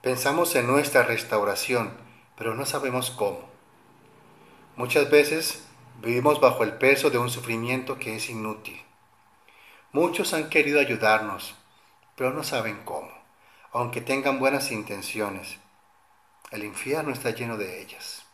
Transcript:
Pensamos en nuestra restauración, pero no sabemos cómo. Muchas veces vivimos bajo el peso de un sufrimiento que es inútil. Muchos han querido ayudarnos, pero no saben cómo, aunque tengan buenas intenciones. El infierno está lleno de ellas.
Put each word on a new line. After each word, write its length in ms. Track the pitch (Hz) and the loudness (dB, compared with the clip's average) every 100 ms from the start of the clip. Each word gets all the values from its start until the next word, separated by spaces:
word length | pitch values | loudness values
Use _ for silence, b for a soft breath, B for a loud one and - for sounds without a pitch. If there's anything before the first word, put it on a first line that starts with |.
Pensamos 520 | 127 123 139 160 170 | -2 0 0 2 2
en 140 | 135 120 | 2 4
nuestra 340 | 139 139 135 | 4 6 4
restauración, 880 | 117 113 - 107 101 98 - 120 104 - B B B - | 4 0 0 0 2 -2 0 0 0 -8 B B B -8
pero 180 | 113 | -6
no 100 | 113 135 | -4 -4
sabemos 440 | 143 135 127 120 | -4 -2 -2 -4
cómo. 300 | - 101 90 - - _ _ _ - - - - B B B B - | -2 -2 -2 -12 -20 _ _ _ -20 -20 -20 -20 B B B B -8
Muchas 340 | 123 151 143 | 0 2 8
veces 540 | 147 143 160 160 - - - - - | 6 6 0 -2 -8 -16 -20 -20 -8
vivimos 400 | 117 123 139 139 | -2 2 4 6
bajo 220 | 131 - | 6 6
el 120 | 110 | -2
peso 360 | - 131 139 151 | 4 4 6 4
de 80 | 123 | 2
un 120 | 120 | -2
sufrimiento 680 | 120 120 113 117 127 127 127 | -4 -6 -4 -2 -4 -4 -8
que 160 | 117 | -8
es 160 | 110 117 | -8 -8
inútil. 500 | 113 110 107 - - - _ _ _ _ _ b b b b b | -6 -6 -8 -12 -18 -20 _ _ _ _ _ b b b b b
Muchos 420 | 139 175 170 180 | 0 2 0 -2
han 160 | 165 151 | -2 2
querido 280 | 156 147 147 | 2 4 4
ayudarnos, 760 | 135 113 107 107 107 95 - - _ b b b _ | 2 2 4 4 2 -8 -10 -16 _ b b b _
pero 160 | - 127 | -4 -4
no 120 | 147 | -2
saben 380 | - 131 110 101 | -4 -4 -4 -8
cómo, 260 | - 85 92 - _ b b b b | -10 -10 -12 -20 _ b b b b
aunque 280 | 120 120 123 | -4 -4 -6
tengan 380 | 120 135 139 135 | -4 -2 0 0
buenas 320 | 135 139 - | 0 0 -4
intenciones. 880 | 110 104 101 95 107 104 95 - - _ _ _ _ _ _ _ _ - | -6 -8 -10 -8 -4 -4 -6 -12 -18 _ _ _ _ _ _ _ _ -16
El 140 | 107 | -12
infierno 480 | 104 101 131 151 151 | -10 -10 -4 -2 -2
está 180 | 123 123 | -4 -4
lleno 260 | 113 117 110 | -4 -6 -6
de 240 | 95 92 | -8 -10
ellas. 460 | 98 - - - - | -16 -16 -14 -16 -20